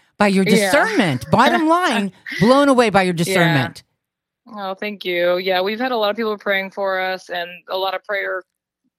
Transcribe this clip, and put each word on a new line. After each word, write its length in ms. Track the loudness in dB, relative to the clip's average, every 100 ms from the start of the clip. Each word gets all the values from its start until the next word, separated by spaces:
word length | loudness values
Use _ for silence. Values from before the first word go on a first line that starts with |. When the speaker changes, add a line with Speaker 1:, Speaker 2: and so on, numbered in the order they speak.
| _ _
Speaker 1:
by 120 | 2
your 160 | 2
Speaker 2:
Yeah. 100 | 4 2 4
Speaker 1:
discernment. 600 | 2 2 0 0 -2 0
Speaker 2:
<laughs> 0 |
Speaker 1:
Bottom 380 | 2 4 2 2
line, 420 | 2 2 -2 -4 -8 -14 0
blown 300 | 4 6 6
away 180 | 4 4
by 140 | 2
your 100 | 2
Speaker 2:
Yeah. 100 | 0
Speaker 1:
discernment. 580 | 0 2 2 2 -2 -8 _ _ _ _ _ _ -18
Speaker 2:
Oh, 260 | -10 -10
thank 300 | -8 -8 -8
you. 340 | -4 -2 0 0
Yeah, 220 | -2 -2
we've 200 | -2 -4
had 100 | -4
a 40 | -2
lot 140 | -2
of 60 | -2
people 220 | -4 -4
praying 320 | -2 -4 -4
for 300 | -6 -4 -2
us 280 | -4 -6 -8
and 220 | -10 -10 -14 -10
a 80 | -6
lot 180 | -4
of 100 | -6
prayer 400 | -8 -8 -6 -8 -12 _ _ _ _